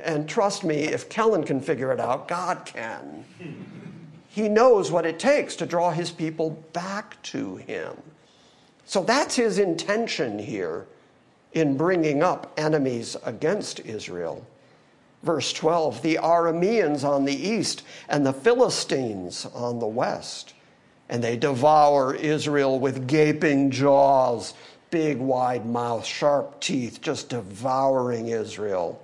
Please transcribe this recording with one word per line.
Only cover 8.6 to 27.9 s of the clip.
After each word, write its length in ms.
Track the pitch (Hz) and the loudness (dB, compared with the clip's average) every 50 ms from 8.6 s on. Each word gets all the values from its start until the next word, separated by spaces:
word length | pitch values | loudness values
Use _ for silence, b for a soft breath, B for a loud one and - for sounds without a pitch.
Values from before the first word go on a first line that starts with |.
| b b b b b | b b b b b
So 180 | - - 202 | -4 -2 0
that's 340 | 170 196 233 285 320 - - | 2 2 2 2 2 0 0
his 220 | 254 233 220 185 196 | 2 2 2 2 2
intention 800 | 202 180 165 165 - - 208 226 233 - - - 151 117 104 104 | 2 2 0 -2 -2 -2 0 0 0 -2 -2 -2 -2 -2 -4 -6
here 460 | 104 - 113 98 90 80 80 - - - b b b b b b b b _ _ _ _ - | -6 -6 -4 -4 -4 -4 -6 -8 -10 -14 b b b b b b b b _ _ _ _ 0
in 240 | 160 160 143 135 135 | 0 2 2 2 2
bringing 440 | 160 180 190 170 160 151 143 143 | 2 2 2 2 2 2 2 2
up 300 | 165 180 147 - - - - 156 | 2 2 2 -2 -6 -8 -6 -2
enemies 580 | 151 156 156 151 135 135 123 117 113 113 - - - | 0 2 2 2 2 0 -2 -4 -6 -8 -10 -8 -8
against 560 | 131 117 101 147 156 202 208 - - - - | -10 -6 -2 -2 -2 -2 -2 -4 -8 -10 -10
Israel. 640 | - - 110 104 - - 92 87 85 80 78 - 120 - - b b b b b b b b b b b b _ | -10 -10 -10 -10 -10 -10 -8 -8 -6 -6 -8 -10 -14 -18 -20 b b b b b b b b b b b b _
Verse 300 | - 170 165 139 123 - | -4 -2 -2 0 -2 -4
twelve, 500 | - - 165 156 170 170 156 143 107 123 | -4 -2 0 2 2 2 2 0 -2 -2
"The 160 | - 160 160 - | 0 0 0 2
Arameans 800 | - 160 170 170 170 170 160 170 175 202 233 226 185 147 147 143 | 2 4 4 4 4 2 2 2 2 2 2 2 2 2 0 0
on 220 | 131 143 143 139 139 | 0 0 2 2 2
the 100 | 139 139 | 0 0
east 480 | 135 147 190 233 202 147 - - - B B B B B B | -2 -2 -2 0 0 -2 -2 -4 -8 B B B B B B
and 160 | 147 147 139 | 0 2 2
the 80 | 135 | 2
Philistines 1120 | 131 135 - 226 240 254 247 185 - - - - - 139 127 113 104 95 90 87 - - - - - | 0 2 2 2 4 4 4 2 2 -2 -4 -2 -2 -2 -2 -2 -4 -6 -8 -8 -10 -10 -12 -12 -8
on 240 | - 120 120 120 117 | -6 -4 -4 -4 -2
the 80 | 117 | -4
west. 680 | 107 110 123 156 202 - - - - - - - - - b b b b b b b b b _ - | -2 -2 -2 -2 -2 -2 -6 -8 -12 -14 -14 -16 -18 -20 b b b b b b b b b _ -6
And 160 | - 120 120 | -4 -2 -2
they 120 | 117 120 | -2 0
devour 800 | - - 143 139 120 135 151 156 151 147 147 143 139 131 131 - | 0 0 0 2 4 4 6 8 8 8 8 6 6 4 2 0
Israel 640 | - 139 151 156 143 113 151 147 143 139 135 131 131 | -2 0 0 0 0 0 0 2 2 2 2 2 2
with 280 | 131 135 120 131 127 | 0 0 -2 -2 -2
gaping 640 | 123 147 156 151 151 147 151 170 156 143 139 139 139 | 2 4 4 6 4 4 2 2 4 4 4 4 2
jaws," 840 | 123 123 139 143 139 139 139 135 139 131 131 123 120 110 - - B B B B B B B _ | 2 2 4 6 6 6 6 6 6 4 4 2 0 -2 -6 -10 B B B B B B B _
big, 280 | - 165 156 151 143 117 | -2 0 0 0 0 0
wide 480 | 131 135 131 127 127 123 127 120 107 | 0 0 0 0 0 0 0 -2 -4
mouth, 380 | 117 120 120 120 120 117 110 - | -4 -2 -2 -2 -2 -2 -4 -4
sharp 560 | - - - 160 147 143 135 139 - - - | -8 -4 0 2 4 4 2 0 -4 -8 -8
teeth, 400 | - - - 131 120 110 - - | -6 -4 -2 -4 -4 -6 -8 -8
just 300 | - 160 135 - - - | -6 -6 -6 -6 -6 -6
devouring 960 | 131 120 101 92 101 98 120 131 127 135 135 135 | -8 -8 -8 -8 -10 -6 -2 0 0 2 4 4